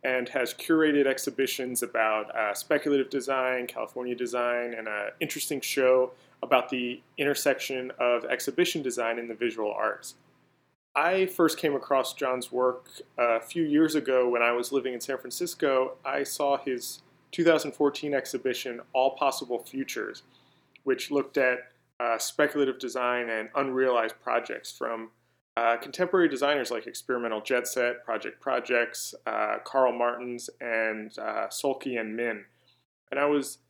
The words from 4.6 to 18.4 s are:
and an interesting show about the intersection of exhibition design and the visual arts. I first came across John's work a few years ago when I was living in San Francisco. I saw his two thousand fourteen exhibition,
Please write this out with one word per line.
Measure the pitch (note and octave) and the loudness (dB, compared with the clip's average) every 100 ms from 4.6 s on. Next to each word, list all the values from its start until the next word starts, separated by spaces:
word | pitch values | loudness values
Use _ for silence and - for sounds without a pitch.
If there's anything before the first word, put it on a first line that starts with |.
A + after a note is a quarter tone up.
| A#2+ A#2 | -2 -6
and | A2 | -6
an | G#2 G#2 - | -4 -6 -6
interesting | D#3 - - C#3+ | -6 -6 -4 -4
show | - - B2+ C3 B2+ - _ _ | -4 2 6 6 4 -2 _ _
about | B2+ C3 A#2+ | 2 2 2
the | B2+ A#2+ B2 _ - | -4 -4 -8 _ -4
intersection | C#3+ C#3 D3+ C3 - C3 B2+ - | -2 2 2 0 -2 -6 -6 0
of | B2 A#2+ - | 2 2 0
exhibition | B2+ - C#3 F3 E3 | -2 -2 0 0 0
design | C3 A#2+ A2+ A#2 | -4 -2 -2 -2
and | A#2 | -6
the | |
visual | A2+ A#2+ A2+ G#2 | -4 -4 -2 -4
arts. | G#2 G#2+ - - - _ _ _ _ _ _ _ C#3 | 0 -2 -2 -10 -20 _ _ _ _ _ _ _ 0
I | D#3+ F#3+ F#3 | 2 4 2
first | - E3 - | 4 4 4
came | D#3 | 0
across | C#3 - C3+ B2+ | 0 2 2 2
John's | - C3+ B2+ A#2+ | -2 -2 -2 -2
work | B2 B2+ B2+ - - - - | 2 2 2 -10 -20 -14 0
a | A#2+ A2+ | 2 2
few | - E3+ | 0 -2
years | D#3+ D3 D#3 D3+ | 2 4 4 4
ago | - C3 B2 | 2 2 4
when | A#2+ | 4
I | A#2 | 2
was | A#2+ A#2+ | 2 0
living | C#3 B2+ | -2 -2
in | B2 | -6
San | - C3 | -6 -8
Francisco. | B2+ - F3 - D3 C3 C3 - - | -8 -6 -6 -2 2 2 0 -4 -6
I | C#3+ | -4
saw | C#3 - C#3+ C#3 | -4 -2 0 0
his | - B2 - - _ _ _ | 0 -4 -6 -12 _ _ _
two | - | 2
thousand | E3+ D#3+ D3 | 4 4 2
fourteen | - D3 C#3+ D3+ | 2 2 2 -2
exhibition, | C#3 B2+ B2 | -2 -2 -4